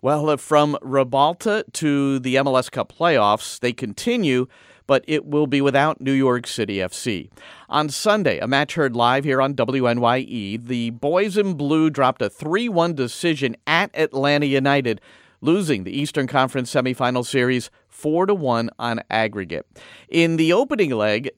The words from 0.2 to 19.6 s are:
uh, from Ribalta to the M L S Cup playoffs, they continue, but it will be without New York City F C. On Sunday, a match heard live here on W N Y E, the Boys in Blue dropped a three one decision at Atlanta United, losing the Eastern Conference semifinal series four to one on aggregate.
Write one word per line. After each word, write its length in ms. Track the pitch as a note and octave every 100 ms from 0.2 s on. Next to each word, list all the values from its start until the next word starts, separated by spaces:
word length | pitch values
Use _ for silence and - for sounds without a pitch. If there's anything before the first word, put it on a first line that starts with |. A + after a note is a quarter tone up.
| D3+
uh, 80 | C#3+
from 400 | - D3+ D3 D3
Ribalta 800 | C3 C3+ B2+ C3+ D3 F3 A3+ G#3 -
to 460 | - D#3 C#3+ C#3 C3+
the 180 | B2+ C3
M 80 |
L 100 | C#3
S 140 | C3 B2
Cup 240 | - -
playoffs, 640 | - E3+ C#3+ G#2 G#2+ - -
they 140 | B2
continue, 720 | A#2 A#2 G#2 - A#3+ E3+ B2+ B2+ _ - -
but 180 | - C3+ -
it 180 | D3+
will 220 | - D3 D3
be 120 | C#3
without 400 | C#3 C3+ D3+ D3+
New 140 | C3+
York 320 | C3+ C3+ B2
City 340 | - - G#2 G2
F 140 | F#2
C. 380 | - B2+ G2 - - - - -
On 220 | D3 D3+
Sunday, 480 | C3+ G#3+ A3+ E3 E2
a 100 | G#2+
match 280 | C#3 D3
heard 200 | - C#3+
live 280 | A#2 A#2+ C3
here 180 | C#3 C3
on 140 | C3+
W 320 | C#3 A#2 C3+ B2
N 120 | A#2+
Y 200 | A#2+ B2+
E, 380 | - A#2+ G2 A2
the 340 | A#2 B2+ A#2
Boys 440 | A2+ C#3+ F3+ G#3
in 200 | F#3+ G3+
Blue 340 | D#3+ C#3+ D#3 D#3+
dropped 320 | C#3 C3 C3
a 80 | B2
three 400 | - D3+ F#3 A#3+
one 240 | F3+ E3+
decision 640 | D#3 B2 - F3 D#3 C3 A2+
at 240 | - D#3+ G3
Atlanta 500 | - D#3 C#3 C#3 D3
United, 560 | C#3+ C3+ C3+ C#3+ B2 G#2+ - - _ _
losing 420 | C3+ F3+ E3+ A#2
the 160 | F#2 G2
Eastern 280 | D3 - C3
Conference 440 | C#3+ C3 C3+ B2
semifinal 540 | C#3 B2+ B2+ B2 B2+
series 460 | A#2+ C#3 B2 B2+ - _ _
four 400 | - D3+ D#3+ F#3+
to 80 |
one 340 | G3+ C#3 A#2 A#2 -
on 240 | A#2 A2+ -
aggregate. 560 | A2 A2 G#2 F2+ D#2+